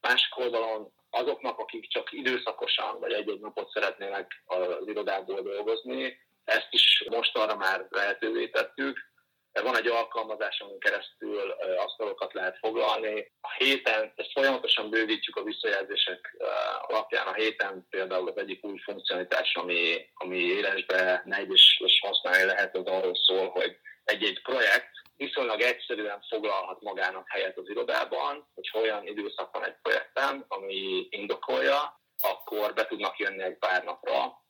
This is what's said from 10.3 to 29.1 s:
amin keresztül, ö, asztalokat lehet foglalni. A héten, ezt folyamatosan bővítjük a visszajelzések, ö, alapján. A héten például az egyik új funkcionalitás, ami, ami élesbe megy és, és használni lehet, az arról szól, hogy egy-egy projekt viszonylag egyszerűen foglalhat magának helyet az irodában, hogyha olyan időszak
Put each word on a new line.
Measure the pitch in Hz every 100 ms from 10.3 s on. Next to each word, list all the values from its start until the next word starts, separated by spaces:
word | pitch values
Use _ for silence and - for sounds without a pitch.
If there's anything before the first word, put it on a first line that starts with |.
| 107 104 -
amin | 101 98
keresztül, | - 101 - _ 107 104 98 -
ö, | 95 92
asztalokat | 104 - 107 98 98
lehet | 92 92 -
foglalni. | 110 113 107 117 110 107 104 _
A | -
héten, | - 131 135 120 110 110 -
ezt | -
folyamatosan | - 135 131 113 - 110
bővítjük | 113 110 107 - -
a |
visszajelzések, | - - 113 98 95 101 - 92 - -
ö, | - 98 98 98
alapján. | - 110 - - -
A |
héten | 95 110 - 98 95 -
például | 95 95 92 90
az | 95
egyik | 98 95
új | 104 95
funkcionalitás, | - 98 - 92 90 92 87
ami, | 85 90 87 85 82 -
ami | - 90 92
élesbe | 90 95 101 95 - 92 92 90
megy | - 95 95
és, | 95 - -
és | 92 - 98
használni | 95 90 92
lehet, | 95 95 95 95
az | 92
arról | 95 92
szól, | 87 - 92 92
hogy | 90 82 - - -
egy-egy | - 101 107 92
projekt | - 131 110 117 - - - _
viszonylag | 139 143 123 107
egyszerűen | 123 123 - 110 107 101 -
foglalhat | 113 104 95 92 92
magának | 104 95 98 95 -
helyet | 101 95 -
az | 92
irodában, | 107 120 - - - 147 147 -
hogyha | - - -
olyan | 113 104
időszak | 104